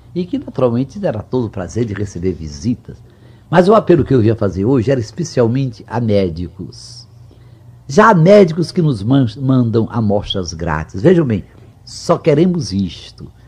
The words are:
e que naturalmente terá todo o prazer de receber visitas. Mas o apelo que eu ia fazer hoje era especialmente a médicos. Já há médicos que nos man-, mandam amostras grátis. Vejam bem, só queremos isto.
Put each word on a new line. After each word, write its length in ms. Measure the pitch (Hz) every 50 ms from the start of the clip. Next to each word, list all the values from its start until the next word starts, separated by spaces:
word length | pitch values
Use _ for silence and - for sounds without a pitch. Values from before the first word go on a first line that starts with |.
| _ - -
e 120 | 175 175
que 120 | - 277
naturalmente 600 | 262 - - - - 131 120 117 123 139 - - 208
terá 240 | 202 151 113 104 -
todo 220 | - 127 127 117
o 40 | 101
prazer 360 | - 98 85 82 - 110 120
de 80 | 104 101
receber 400 | 104 104 101 - 87 90 95 85
visitas. 640 | 78 80 73 71 71 82 123 120 - - - - - - - - _ - - - - - -
Mas 180 | - 180 175
o 80 | 196 226
apelo 300 | 208 - - 175 147 117
que 80 | - 135
eu 100 | 123 104
ia 120 | 117 107
fazer 300 | - 104 95 82 95 98
hoje 260 | 123 139 127 107 135
era 80 | 139 127
especialmente 840 | 110 - - - 160 - - 131 117 113 123 139 135 123 113 - -
a 120 | - 107 120
médicos. 1080 | 120 107 101 98 95 87 78 87 90 80 - - 87 - - - - - - - - - - - - - - - - - - - - - - - -
Já 220 | - 139 196 214 226
há 40 | 214
médicos 580 | 165 156 190 208 208 190 160 156 180 160 -
que 100 | - 185
nos 220 | 160 151 123 92 101
man-, 220 | 117 139 139 127 107 107 139
mandam 480 | 131 131 131 127 120 113 107 110 110 -
amostras 600 | - 120 110 101 101 101 - - - 98 90 85 87
grátis. 480 | 80 85 82 76 78 78 - - 95
Vejam 240 | 110 131 160 170 156
bem, 180 | 120 107 87 - - - - - - - - -
só 340 | - - - - - 165
queremos 540 | - - 165 143 147 180 185 170 170 117 90
isto. 600 | 92 98 95 82 - - - - - - 80 - - - -